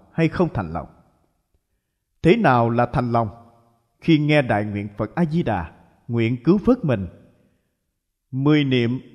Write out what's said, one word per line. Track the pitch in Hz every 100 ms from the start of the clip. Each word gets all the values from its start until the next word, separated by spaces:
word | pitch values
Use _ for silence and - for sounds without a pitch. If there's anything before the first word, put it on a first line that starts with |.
| _
hay | - 160
không | - 170
thành | - 85
lòng? | 80 67 - _ _ _ _ _ _ _ _ _ _ _ _
Thế | 160 226
nào | 180 123 117
là | 117 120
thành | 139 123
lòng? | 117 110 - - _ _ _ _ _
Khi | - 156
nghe | 147 151
đại | 123 107
nguyện | 104 101 104 104
Phật | 107
A-di-đà, | - 170 165 170 98 82 - _ _ -
nguyện | 117 113 123
cứu | 156 202
vớt | - 254
mình, | 160 113 92 - - _ _ _ _ _ _ _ _ _ _
mười | 131 139 151
niệm, | 139 127 117 127 -